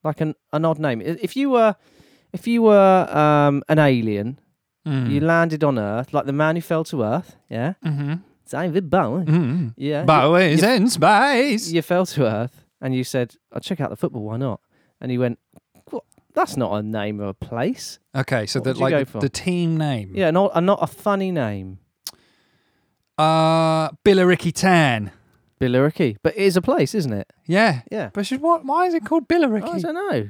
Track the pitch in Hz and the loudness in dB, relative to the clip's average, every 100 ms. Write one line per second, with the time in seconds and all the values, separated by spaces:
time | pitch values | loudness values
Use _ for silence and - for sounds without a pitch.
0 | 156 151 156 - _ 156 165 151 151 117 | -6 -4 -6 -6 _ -2 0 0 -2 -4
1 | 107 170 185 254 277 247 220 196 _ _ | -4 -6 -6 -4 0 2 2 0 _ _
2 | _ _ _ - - 233 220 202 190 185 | _ _ _ -10 -2 2 6 8 8 6
3 | - - 151 147 147 143 - 156 147 127 | 2 2 4 6 4 2 0 4 4 4
4 | 110 101 107 143 _ _ _ _ 156 135 | 0 -4 -6 -10 _ _ _ _ -6 -2
5 | 123 143 160 165 165 156 151 127 104 110 | 0 0 2 2 2 0 0 0 -2 -4
6 | 127 147 135 139 151 170 160 160 160 151 | -4 -4 -2 0 0 0 -2 -4 -4 -4
7 | 107 135 - - _ 113 135 190 - 143 | -2 -2 -6 -20 _ -6 -6 -6 -6 -4
8 | 143 165 - _ _ 131 180 165 170 185 | -4 -8 -10 _ _ -6 -2 -4 0 0
9 | 131 147 160 160 139 160 127 117 139 147 | 0 -2 0 0 0 -2 -6 -6 -6 -2
10 | 139 151 139 170 185 160 196 254 226 175 | 2 4 4 4 4 4 2 2 0 2
11 | 156 208 269 254 285 226 165 165 156 180 | 4 4 4 2 0 -2 -2 -4 0 -2
12 | 185 - 120 107 123 _ _ _ 131 131 | -2 0 -2 -2 -6 _ _ _ -6 -4
13 | 127 135 120 _ _ - - 190 135 - | -4 -4 -6 _ _ -14 -8 -6 -6 -4
14 | - 120 107 113 135 101 _ _ _ _ | -6 -6 -8 -6 -6 -6 _ _ _ _
15 | 123 123 123 117 _ - _ _ - 285 | -6 -2 -2 -4 _ -20 _ _ -14 -14
16 | _ _ _ - 370 - 117 104 107 110 | _ _ _ -4 -4 -2 -2 -4 -4 -6
17 | 104 104 101 98 - 117 151 254 - - | -6 -6 -8 -10 -10 -6 -6 -6 -12 -18
18 | _ 135 131 127 104 139 120 127 135 147 | _ -8 -2 -4 -2 -4 -4 -2 0 0
19 | 131 110 135 - - 180 170 160 151 127 | -2 -4 -4 -4 -4 -2 -2 -2 -2 -4
20 | 98 185 180 170 196 170 180 202 160 - | -6 -2 0 2 2 2 2 0 -2 -4
21 | 214 196 190 170 113 101 95 95 _ _ | -2 -2 -2 -2 -4 -6 -10 -16 _ _
22 | - _ _ _ _ _ _ _ _ _ | -20 _ _ _ _ _ _ _ _ _
23 | _ - 156 160 160 165 160 160 156 - | _ -2 2 4 4 2 2 0 -2 0
24 | 214 190 180 180 170 - 190 175 147 113 | 2 4 4 2 0 0 4 4 4 2
25 | 101 _ _ _ _ _ 131 123 147 - | -4 _ _ _ _ _ 0 2 2 2
26 | 147 104 156 220 196 180 175 339 139 220 | -2 0 -4 0 2 2 0 0 0 -2
27 | 143 104 - _ - 180 226 131 - 214 | -4 -4 -8 _ -2 2 2 0 -6 -8
28 | 123 202 202 262 311 339 269 311 359 330 | -6 -6 -6 -2 0 0 0 0 0 -2
29 | - 320 247 339 285 214 214 339 311 320 | -2 -2 0 0 2 0 -4 -6 -6 -6
30 | 403 139 | -4 -4